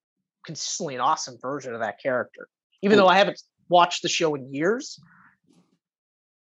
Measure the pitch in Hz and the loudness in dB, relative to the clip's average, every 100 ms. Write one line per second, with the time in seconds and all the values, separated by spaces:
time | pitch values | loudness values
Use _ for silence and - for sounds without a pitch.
0 | _ _ _ _ - 151 - - 160 127 | _ _ _ _ -16 -12 -10 -8 -8 -2
1 | 131 156 - 120 127 143 127 113 110 - | 0 0 -4 -10 -8 -8 -8 -6 -6 -4
2 | 139 123 107 - - _ _ _ 196 208 | -2 -2 -4 -10 -20 _ _ _ 4 6
3 | 185 185 196 - - _ - 175 175 - | 6 6 2 0 -14 _ 2 4 4 0
4 | 165 - 165 143 131 139 175 240 302 - | -4 -2 -2 -2 -8 -4 -2 -2 -6 -18
5 | _ _ _ _ _ _ _ _ _ _ | _ _ _ _ _ _ _ _ _ _
6 | _ _ _ _ | _ _ _ _